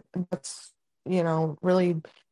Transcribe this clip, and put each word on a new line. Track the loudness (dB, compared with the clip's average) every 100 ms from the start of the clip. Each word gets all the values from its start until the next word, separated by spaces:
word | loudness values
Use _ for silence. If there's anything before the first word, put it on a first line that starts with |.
| -2 -8 -6
that's, | -8 -8 -16 -18 _ _ _ -2
you | 0
know, | 2 2 0 0
really | 2 4 4 0 -6 _ _